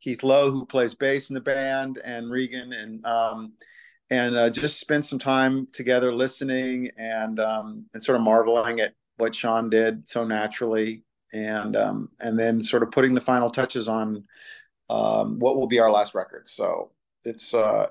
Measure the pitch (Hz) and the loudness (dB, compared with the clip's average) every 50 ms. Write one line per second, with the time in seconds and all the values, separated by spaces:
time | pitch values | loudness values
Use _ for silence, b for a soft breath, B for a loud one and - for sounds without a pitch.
0 | - 131 120 - 131 135 135 143 143 139 135 135 123 - - 131 120 113 117 - | -8 -6 -6 0 2 6 6 6 6 4 2 0 -2 -2 0 2 2 0 0 0
1 | 139 135 139 139 139 - 135 131 113 143 135 139 135 135 135 135 135 135 127 - | 0 0 0 0 -2 -6 -8 -6 -4 -2 -2 -2 -2 -2 -2 -2 -4 -4 -8 -10
2 | - 123 120 117 117 117 120 127 131 117 123 127 123 127 123 110 107 110 110 110 | -10 -10 -10 -10 -8 -4 -4 -4 -4 -4 -6 -10 -12 -12 -12 -12 -10 -12 -12 -8
3 | 113 117 117 117 113 110 113 113 110 110 - B B B B B B B B B | -4 -2 0 2 0 0 -2 -6 -10 -14 -18 B B B B B B B B B
4 | _ - 127 123 123 120 120 120 117 117 113 - 143 151 - - - - 151 147 | _ -2 0 0 0 0 2 2 2 2 2 0 -2 -4 -4 -6 -4 0 0 0
5 | 147 - 143 127 - 139 135 131 131 131 135 135 131 - - - 123 123 127 123 | 0 -2 -6 -4 0 2 2 4 4 4 2 0 -4 -6 -10 -4 0 2 4 4
6 | 127 123 120 120 131 131 - - 139 135 127 131 131 127 127 127 127 123 - 113 | 4 2 2 0 0 -2 -2 -4 -4 -4 -2 -2 -2 -2 -4 -4 -6 -8 -8 -10
7 | 113 113 113 110 110 110 110 110 107 110 110 110 110 110 107 110 - - - 110 | -8 -6 -4 -4 -4 -4 -2 -2 -2 -2 -2 -4 -6 -8 -12 -16 -16 -16 -16 -6
8 | - - 127 120 113 110 110 113 110 113 117 117 110 117 117 113 107 - - _ | 0 0 2 2 4 6 6 6 6 4 4 2 2 0 0 -2 -2 -2 -4 _
9 | _ _ _ - 117 113 113 - - 117 113 113 117 113 110 110 113 113 110 110 | _ _ _ -2 -2 -2 -2 -2 -2 0 0 0 2 2 4 4 4 4 0 -2
10 | - - - 120 113 110 110 107 107 107 - - 123 113 110 110 110 110 113 110 | -8 -8 -6 -4 -2 -2 -2 -2 -2 -4 -4 -4 -2 0 0 0 0 -2 -4 -8
11 | - _ _ _ _ _ - 110 107 107 107 107 104 107 107 107 107 101 101 107 | -14 _ _ _ _ _ -10 -8 -6 -4 -4 -4 -4 -2 0 0 0 0 -2 -4
12 | 107 - _ - 117 113 110 113 113 117 113 113 110 - - 120 113 113 - 135 | -8 -10 _ -10 -6 -2 0 0 2 2 2 0 0 0 0 0 0 2 2 4
13 | 131 131 127 123 - 131 127 123 120 120 120 135 131 - - 127 107 110 110 110 | 4 4 4 2 2 2 2 2 2 0 0 -2 -2 -2 -2 -4 -4 -2 -2 -2
14 | 110 107 107 104 101 B B B B B B B B B B _ _ - 110 110 | -2 -4 -6 -8 -10 B B B B B B B B B B _ _ -4 -2 0
15 | 110 107 110 110 107 110 110 113 117 131 - 135 127 113 123 117 113 110 104 104 | 2 2 2 2 0 -2 -2 0 2 2 2 2 2 2 4 4 6 6 6 4
16 | 104 - - 95 92 - - - - - - - 101 90 85 90 90 - _ _ | 2 2 -2 -6 -6 -6 -10 -18 -18 -14 -6 -4 -2 -2 -2 -4 -6 -10 _ _
17 | _ _ _ _ - 117 110 - - - - 117 107 107 104 107 - - | _ _ _ _ -10 -10 -10 -10 -6 -2 0 2 2 2 2 2 0 0